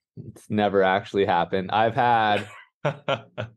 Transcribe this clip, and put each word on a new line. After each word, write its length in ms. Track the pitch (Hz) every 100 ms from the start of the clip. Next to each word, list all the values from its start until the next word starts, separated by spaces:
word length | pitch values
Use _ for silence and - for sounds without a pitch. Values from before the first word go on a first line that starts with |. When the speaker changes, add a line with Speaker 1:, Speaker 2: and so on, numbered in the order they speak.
| _ - -
Speaker 1:
it's 220 | - -
never 320 | 107 104 98
actually 420 | 95 98 101 101
happened. 460 | 95 90 - 95 92
I've 240 | 107 113
had 520 | 117 123 117 107 104 107 - -
Speaker 2:
<laughs> 180 | _ 147 - - 131 - - 117